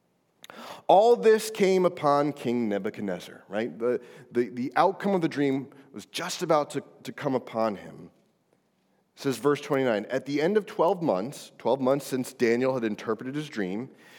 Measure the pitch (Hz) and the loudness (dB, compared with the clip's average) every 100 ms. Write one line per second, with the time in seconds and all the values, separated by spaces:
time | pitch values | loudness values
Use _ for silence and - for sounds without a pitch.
0 | _ _ _ _ - - - - - 180 | _ _ _ _ -20 -18 -16 -4 4 8
1 | 220 240 196 220 214 - 190 190 180 180 | 8 6 6 6 2 0 2 4 2 2
2 | 151 143 147 139 123 120 113 101 101 104 | 2 4 2 -2 -2 0 0 -2 -4 -6
3 | 104 87 - - - 98 117 - 117 123 | -6 -6 -8 -18 -8 -6 -4 -2 -2 -2
4 | - - - 120 120 123 127 - 170 190 | -4 -18 -4 -2 -2 -4 -2 2 2 2
5 | 202 196 165 135 143 135 127 - - - | 0 0 0 0 0 0 -4 -14 -20 -18
6 | - - 170 - 175 160 143 143 - - | -12 -10 -8 -6 0 0 0 -6 -10 -14
7 | - 123 147 127 - 113 113 98 - - | -16 -8 -4 -2 -4 -2 -2 -4 -10 -18
8 | 85 _ _ _ _ _ _ _ _ _ | -20 _ _ _ _ _ _ _ _ _
9 | _ - 139 120 127 143 - 139 131 104 | _ -6 -4 -2 0 -2 -2 -2 0 0
10 | - 131 135 143 156 214 196 - 170 190 | -2 -6 -4 -2 0 0 -2 0 0 2
11 | 165 95 120 147 - - - 135 127 139 | 0 0 -2 -10 -18 -6 -2 2 2 0
12 | 143 131 123 - 117 120 131 131 113 104 | 0 -6 -6 0 2 2 0 0 -2 -4
13 | - 107 127 143 151 113 92 98 131 - | -4 -6 -6 -8 -8 -6 -4 -4 -8 -14
14 | - | -20